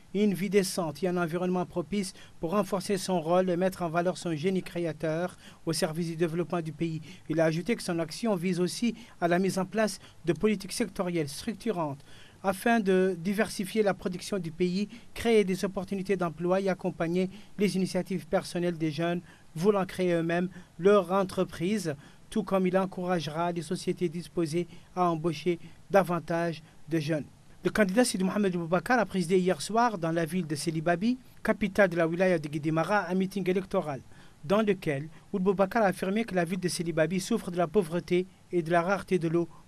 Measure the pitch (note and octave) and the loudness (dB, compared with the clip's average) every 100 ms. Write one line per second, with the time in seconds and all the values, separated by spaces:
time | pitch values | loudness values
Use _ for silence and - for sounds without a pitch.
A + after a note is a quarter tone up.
0 | - F#3+ G#3+ E3+ F#3+ G3+ F#3+ - D#3+ D3 | -6 2 2 2 2 2 2 0 -4 -2
1 | F3+ F3 E3+ F3 F3+ F3+ E3+ F3+ D#3+ G3+ | -2 0 0 0 0 0 -2 -4 -2 -2
2 | F#3 - - - D#3+ G#3 F#3+ F#3+ F#3+ F#3+ | -4 -8 -18 -8 -2 0 0 -2 -2 -2
3 | F#3+ F3+ D#3 F3+ F#3 F3 F#3 - F3 E3 | 0 0 2 2 4 2 0 0 -2 0
4 | F3 E3+ F3 D#3 F3+ F#3 - F3 E3+ D3+ | 0 -2 -4 -2 0 -2 -2 -4 -4 -4
5 | D#3+ D#3+ F3 - - - E3 D#3+ F3 D#3 | -4 -2 -4 -8 -20 -8 -4 -2 -2 -2
6 | E3 D#3+ E3+ E3+ E3 F3 D#3+ D3+ E3 D#3 | -4 -2 -2 0 -2 -4 -4 -4 -4 -4
7 | - - - D#3+ D#3+ D#3+ F3 A3+ - E3 | -10 -12 -4 2 2 2 0 -2 -2 -4
8 | D#3+ - A#3 F#3 F#3 F3 F3+ - A#3 G#3+ | -4 -4 -2 0 0 0 0 0 -2 -2
9 | - - E3+ E3+ F#3+ F#3 F#3 G#3+ G#3 - | -10 -2 2 2 2 0 -2 0 -2 -2
10 | - - D#3+ D#3+ G#3+ G3+ F#3 - G#3 - | -14 -6 -2 2 2 0 -2 -4 -4 -2
11 | F3+ E3+ C#3+ - - G3 A#3 F3 D3+ C#3 | -2 -2 -4 -6 -8 -6 -4 -2 -4 -6
12 | - - - - G3 F#3+ A#3+ A#3 F#3+ F#3 | -14 -20 -20 -6 -4 0 2 2 4 4
13 | F#3 F3+ E3+ G3+ F#3+ - F#3+ A3 G3+ F3+ | 4 0 -2 0 0 -2 -2 2 2 0
14 | G3 F3+ - G3+ E3 D3+ F3+ F#3 G#3 - | -4 -6 -4 -6 -4 -2 0 0 -4 -6
15 | - - A#3 A3 F#3+ F#3 G3 F#3+ F3+ G3 | -14 -4 4 4 4 0 -2 -4 -4 -4
16 | F#3+ F#3+ F3 D3+ F3 F#3+ F#3+ F3+ F#3 - | -2 0 0 -2 0 2 2 0 -2 -2
17 | E3 F3+ F#3+ G3 - - G3 F#3 F#3 F#3 | 0 0 0 -4 -12 0 0 2 0 -2
18 | F3+ F3+ - F#3+ D3 F3+ F3 E3 D#3+ D3 | -4 -6 -2 -2 0 -2 -2 0 -2 0
19 | E3+ F3 - - - D#3 G3 G3+ F3+ - | -2 -2 -6 -16 -14 0 2 2 0 -2
20 | F3+ E3+ E3 E3+ F3+ - - - F#3 G#3 | 2 2 2 0 0 -4 -16 2 6 6
21 | E3+ G3 F#3+ - F3+ - F3+ G#3+ E3 C#3 | 6 2 0 0 -2 -2 -2 0 -2 -6
22 | - - - A3+ F#3+ F#3+ F#3 F#3 F#3+ - | -10 -20 -6 -2 0 2 2 2 0 -2
23 | F3+ F3+ D3 D3+ F3 E3+ D#3+ F#3 - F3+ | -2 0 -2 -2 -2 -2 -4 -4 -4 -2
24 | F3 F3 - - E3 E3+ E3 - - F#3 | -2 -4 -6 -4 -2 -2 -6 -10 -10 -2
25 | F3 E3 E3 D3+ F3+ E3+ - - - G3 | 0 0 -2 -2 -2 -4 -6 -18 2 4
26 | F#3 F3 D#3+ E3 E3+ D#3 - - - D#3+ | 4 0 -2 -2 -2 -6 -12 -18 -4 -2
27 | C#3+ D#3 A#2 - - - F3+ A3 G3 G#3 | 0 -2 -4 -14 -20 -6 -2 2 4 4
28 | B3 F#3+ F#3 G#3 G3 F3 E3 F3+ F3 B3 | 2 2 0 0 0 0 0 0 2 2
29 | F#3+ F#3+ D#3+ F#3+ F#3 D3+ - A3 A#3+ G3 | 2 0 2 2 2 0 0 2 2 0
30 | E3 E3 D#3+ F#3 D#3 D3+ E3+ D#3+ D#3+ F3 | -2 -2 -2 -2 -2 -4 -4 -2 0 2
31 | A3+ B3+ - - - G#3+ G#3 G3 F#3+ E3+ | 0 0 -6 -4 -2 0 0 4 4 4
32 | D#3+ E3+ F#3 E3+ D3+ D#3 D#3 D#3+ E3 G#3 | 0 2 2 2 0 -4 0 0 2 0
33 | F3 F#3 F#3+ G3+ F3+ F#3+ F#3+ F#3+ D3+ C3+ | 2 0 0 0 0 0 0 -2 -2 -6
34 | - - - - D3 G3+ G#3 F#3 E3 C#3 | -10 -20 -20 -12 0 2 2 0 -2 -4
35 | D#3 - - G3+ F#3 F#3 F#3+ A#3 G3 F3 | -6 -14 -6 0 2 2 2 4 2 2
36 | F#3+ G#3 A3+ F#3 E3+ F#3+ F3 - E3+ D#3+ | 0 -2 0 0 0 -2 -2 -2 -2 0
37 | D#3+ F#3 - A3+ G3+ F3 E3+ G#3 D#3+ F3 | 2 0 0 -2 0 -2 0 2 0 -2
38 | - F3 F#3 - - F3 D#3+ E3+ E3+ F#3+ | 0 0 0 -8 -4 -2 2 2 4 0
39 | - F3+ E3 E3+ E3+ - | 0 0 2 0 -2 -6